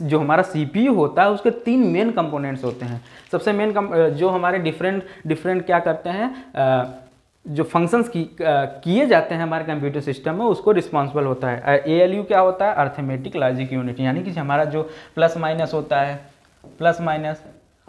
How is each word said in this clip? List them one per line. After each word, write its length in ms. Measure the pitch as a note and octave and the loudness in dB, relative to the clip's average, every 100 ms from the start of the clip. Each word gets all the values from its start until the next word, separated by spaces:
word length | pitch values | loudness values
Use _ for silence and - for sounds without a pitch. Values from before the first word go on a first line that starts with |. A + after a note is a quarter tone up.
जो 180 | D#3 D#3 | 0 2
हमारा 240 | D3 D#3+ | 2 2
सीपीयू 500 | F#3 D#3 C#3+ G3 C4 | 0 -2 -2 2 2
होता 300 | G#3+ D3 - | 4 2 4
है, 60 | G3+ | 2
उसके 220 | G3+ A#3+ | 2 0
तीन 360 | A#3 - B3+ G#3+ | 0 0 2 4
main 240 | E3+ A3+ | 2 0
components 520 | G#3+ D#3+ D3 C#3 C3 | 0 -2 -4 -4 -4
होते 220 | B2+ B2 B2 | -6 -6 -8
हैं। 160 | A#2+ - - - | -10 -12 -20 -6
सबसे 200 | E3+ G#3+ | -4 0
main 220 | G3+ G#3+ | 0 0
कम-, 200 | G#3 G3+ | 0 0
अ, 160 | E3 D#3+ | 2 2
जो 200 | C#3+ F3+ | 2 0
हमारे 300 | F3+ F3+ F#3+ | 2 0 0
different, 440 | D#3+ D#3 F3+ G3 F#3+ - D#3 | -2 -2 -2 -2 -6 -8 -6
different 380 | D3+ F3+ F#3 F3 | -4 -2 -2 2
क्या 140 | F3 | 2
करते 300 | E3+ D#3+ F3 | 2 -2 -4
हैं, 440 | F#3 B3 - - - | -4 -4 -8 -8 -2
अ, 360 | C3+ C3 B2 - - _ _ _ - | 2 2 0 -10 -20 _ _ _ -6
जो 160 | D3 | -4
functions 460 | D#3+ E3+ E3+ A#3 A#3 | -2 0 2 2 0
की, 140 | F3 | -4
अ, 120 | E3 - E3 D3 C#3 - | -6 -4 0 2 0 -4
किए 220 | E3 G3+ C#4+ | 0 2 6
जाते 300 | F3 D#3+ E3 | 4 4 -2
हैं 80 | |
हमारे 220 | E3 D#3+ D#3+ | -2 -4 -4
computer 340 | D3+ C#3+ C#3+ | -4 -4 -4
system 360 | C#3 C3 - E3+ | -6 -6 -4 -2
में, 100 | A#3 | 0
उसको 260 | - - | 2 2
responsible 520 | G#3 E3+ D3+ C#3 D3 | 2 2 0 0 0
होता 240 | C#3 B2+ C3 | -2 -2 -2
है। 140 | A#2+ | -2
अ, 260 | - C#3+ D3+ | 2 2 4
एएलयू 360 | E3 F3+ G3 | 4 4 2
क्या 160 | G3+ G3+ | 0 4
होता 260 | F#3 F#3 G3 | 4 2 0
है, 80 | |
Arithmetic 640 | F3+ C#3 C#3 C#3 C3+ D#3+ F3 | 2 0 -2 -6 -6 -6 -2
logic 380 | C3 C3 C3 | 0 0 -4
unit, 260 | C3 B2 A#2+ | -4 -4 -2
यानी 240 | C3 D3 | -2 -2
कि 80 | F#3+ | -4
हमारा 340 | E3+ C#3+ C#3+ D3 | -6 -2 0 0
जो 180 | D3+ D#3 - - - | -2 -6 -10 -12 0
plus 220 | E3 E3 | 2 2
minus 360 | D#3+ D#3+ D#3+ | -4 -2 -2
होता 280 | D#3 C#3+ C#3+ | -4 -2 0
है, 240 | C#3 C#3+ - _ _ _ - - | 0 -4 -14 _ _ _ -20 2
plus 240 | E3 E3+ | 4 4
minus 420 | E3+ D#3 D#3 D#3 - - _ _ | 0 -2 -4 -8 -12 -20 _ _